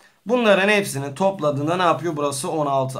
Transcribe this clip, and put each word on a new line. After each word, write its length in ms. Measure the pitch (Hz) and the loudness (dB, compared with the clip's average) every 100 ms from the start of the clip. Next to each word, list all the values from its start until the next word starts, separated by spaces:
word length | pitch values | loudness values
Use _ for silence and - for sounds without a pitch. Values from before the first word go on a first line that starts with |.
| _ _ 190 | _ _ -2
Bunların 440 | 247 220 185 202 | 2 4 4 4
hepsini 460 | 208 196 135 139 131 | 2 0 -6 -6 -2
topladığında 600 | 196 190 147 135 151 180 | -2 0 -2 0 -2 0
ne 60 | |
yapıyor? 340 | 175 151 170 147 | 2 0 -2 -2
Burası 340 | 143 135 180 | -2 -2 -4
on 140 | 156 143 | -2 0
altı. 340 | 135 131 | 0 -2